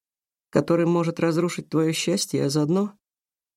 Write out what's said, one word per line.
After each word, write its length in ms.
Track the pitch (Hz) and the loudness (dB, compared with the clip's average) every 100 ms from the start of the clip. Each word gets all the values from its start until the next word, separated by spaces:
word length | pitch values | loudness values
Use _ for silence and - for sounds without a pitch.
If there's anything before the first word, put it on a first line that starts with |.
| _ _ _ _ _ | _ _ _ _ _
который 360 | 147 151 170 170 | -2 2 2 2
может 320 | 170 170 165 | 2 0 0
разрушить 500 | 165 160 175 - 151 | 0 0 -2 -4 -4
твоё 240 | 151 160 | -2 0
счастье, 520 | 160 - 190 - 135 | 0 -2 -2 -2 -2
а 60 | 139 | 0
заодно 460 | 147 147 185 202 - _ _ _ _ _ | 0 2 2 0 -6 _ _ _ _ _